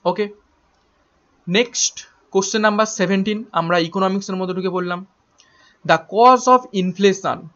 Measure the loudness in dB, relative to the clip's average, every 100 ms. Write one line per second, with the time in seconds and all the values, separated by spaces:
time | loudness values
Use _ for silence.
0 | -4 -4 -6 -8 _ _ _ _ _ _
1 | _ _ _ _ -4 -2 -2 -4 -6 -8
2 | -20 _ _ -2 -2 0 0 0 -2 -2
3 | -2 0 -2 -6 -4 -4 0 0 0 -2
4 | -2 -2 -6 -8 -6 -4 -4 -4 -6 -8
5 | -12 _ _ _ _ _ _ _ 0 0
6 | 2 6 6 6 6 4 2 -4 -2 2
7 | 2 2 -4 -6 -12